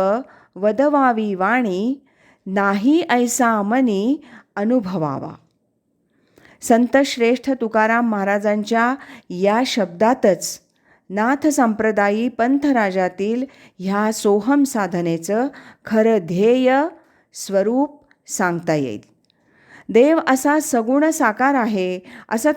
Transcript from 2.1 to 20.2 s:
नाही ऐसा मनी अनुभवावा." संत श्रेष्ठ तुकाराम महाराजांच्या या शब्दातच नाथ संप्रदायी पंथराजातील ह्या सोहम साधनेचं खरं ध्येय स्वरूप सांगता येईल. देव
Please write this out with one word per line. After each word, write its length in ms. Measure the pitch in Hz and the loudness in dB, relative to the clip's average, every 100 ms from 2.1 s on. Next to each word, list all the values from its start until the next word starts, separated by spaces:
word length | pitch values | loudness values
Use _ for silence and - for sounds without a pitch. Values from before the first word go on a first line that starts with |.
| _ _ _ - | _ _ _ -6
नाही 580 | 190 196 202 226 320 - | -2 0 0 2 2 2
ऐसा 520 | 247 240 240 240 220 | 0 0 0 0 0
मनी 560 | 202 247 262 196 214 294 - - _ - | 0 0 0 0 0 -2 -6 -20 _ -4
अनुभवावा." 800 | 208 254 185 185 151 135 156 165 _ _ _ _ _ _ _ _ _ _ - _ | 0 0 -2 -4 -4 -4 -10 -16 _ _ _ _ _ _ _ _ _ _ -20 _
संत 360 | - 233 240 269 277 | 2 2 4 2 0
श्रेष्ठ 460 | 262 233 247 262 | 0 0 0 -2
तुकाराम 600 | 262 226 220 220 226 240 | -4 -2 0 2 2 0
महाराजांच्या 840 | 208 196 202 208 208 208 226 240 277 - - - | -2 0 0 0 -2 0 0 0 -2 -10 -20 -12
या 320 | 180 196 220 262 | -2 0 0 0
शब्दातच 920 | - 185 170 214 262 220 175 - - _ _ _ _ - | -2 -4 0 0 2 2 2 -2 -12 _ _ _ _ -10
नाथ 380 | 190 226 262 311 | -4 -2 0 0
संप्रदायी 800 | 294 240 208 220 208 202 208 247 | 2 0 0 0 0 0 0 -2
पंथराजातील 1160 | - 233 277 294 254 202 185 180 180 202 233 262 - - - | -2 0 0 2 0 0 0 -2 -2 -4 -4 -6 -12 -20 -10
ह्या 320 | 185 202 214 | -4 -2 -2
सोहम 520 | 220 214 202 208 285 | 0 2 2 2 2
साधनेचं 840 | 269 226 190 175 170 165 165 208 277 - - - - | 2 0 -4 -2 -2 -4 -2 -2 -4 -6 -20 -20 -2
खरं 320 | 220 220 226 | 2 4 2
ध्येय 640 | 165 175 214 254 254 262 320 359 _ _ _ | 0 0 2 4 2 2 0 -6 _ _ _
स्वरूप 680 | - - 196 202 247 294 - _ _ - | -16 -4 0 0 0 -2 -4 _ _ -12
सांगता 480 | - 185 170 170 156 | -4 -2 -2 -2 -2
येईल. 360 | 135 104 - _ _ _ _ _ _ - - | -4 -8 -14 _ _ _ _ _ _ -20 0
देव 300 | 214 277 320 | 4 4 4